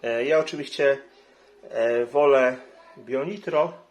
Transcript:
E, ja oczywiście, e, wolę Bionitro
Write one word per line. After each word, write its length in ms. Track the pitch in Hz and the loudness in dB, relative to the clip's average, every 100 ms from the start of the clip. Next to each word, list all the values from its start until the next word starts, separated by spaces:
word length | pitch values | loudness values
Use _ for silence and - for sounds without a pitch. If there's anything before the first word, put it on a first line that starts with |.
E, 220 | 117 117 | -4 -2
ja 140 | 135 156 | 2 0
oczywiście, 580 | 156 151 139 - 143 139 - _ _ _ _ _ - | 0 -8 -10 0 0 0 -6 _ _ _ _ _ -10
e, 360 | 117 117 120 | -4 0 0
wolę 520 | 120 143 147 135 127 127 - - - - | 0 2 4 6 4 -2 -14 -20 -20 -20
Bionitro 760 | 113 131 156 208 180 151 165 - _ | -8 -6 -6 -8 -2 0 0 -4 _